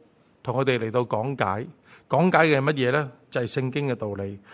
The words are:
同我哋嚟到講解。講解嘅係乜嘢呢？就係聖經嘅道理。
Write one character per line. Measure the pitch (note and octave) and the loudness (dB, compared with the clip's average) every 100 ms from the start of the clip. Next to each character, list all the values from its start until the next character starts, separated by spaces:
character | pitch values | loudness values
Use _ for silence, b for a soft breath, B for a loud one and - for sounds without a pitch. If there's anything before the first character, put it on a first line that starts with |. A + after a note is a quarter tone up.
| _ _ _ _ - | _ _ _ _ -4
同 | B2 | -2
我 | |
哋 | C3+ A#2+ | 0 0
嚟 | A2 | 0
到 | B2 | -2
講 | A#2+ A2 B2+ B2+ | 0 -2 -2 -2
解。 | G2+ G2+ D3 - b b b | -2 -2 -6 -16 b b b
講 | C3+ F3+ | 2 4
解 | E3 D#3+ | 6 4
嘅 | C#3 | 4
係 | |
乜 | C#3 | 2
嘢 | C#3+ B2 | 0 0
呢？ | D3 C3+ - _ | 0 -2 -10 _
就 | C3 | -4
係 | A#2 | -4
聖 | C#3 C3 | -2 -4
經 | D3 C#3+ | -2 -4
嘅 | A#2 | -4
道 | G#2+ | -6
理。 | G2 G2 G2+ B | -6 -8 -10 B